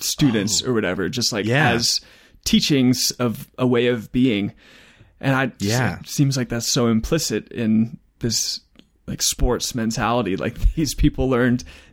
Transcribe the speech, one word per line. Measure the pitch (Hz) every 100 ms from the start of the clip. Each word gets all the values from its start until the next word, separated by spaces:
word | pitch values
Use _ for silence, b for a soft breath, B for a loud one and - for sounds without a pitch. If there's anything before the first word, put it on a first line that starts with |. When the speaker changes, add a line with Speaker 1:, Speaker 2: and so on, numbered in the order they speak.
Speaker 1:
students | - - 143 107 104 -
Speaker 2:
Oh. | 127
Speaker 1:
or |
whatever, | 110 92 92 85
just, | 123 -
like, | 110 104
Speaker 2:
Yeah. | 135 139
Speaker 1:
as | 117 117 - b b b b
teachings | - 220 - 139 127 123 -
of | - 120 104 - -
a | 127
way | 120 123
of | 120 -
being. | 127 131 101 101 - B B B B B _
And | 135
I, | 131 131 -
Speaker 2:
Yeah. | 101 123 107 82
Speaker 1:
it | -
seems | - 139 131
like | 117
that's | 120 -
so | 131 117
implicit | 110 - 165 - 107 -
in | - 110 110 117 - _ _
this, | 117 - - - - - _ _ -
like, | 104
sports | - - 127 113 -
mentality. | 123 110 113 110 120 95 92
Like, | 65 -
<laughs> | -
these | 160 143 -
people | 147 - 131
learned | 123 127 123 - B B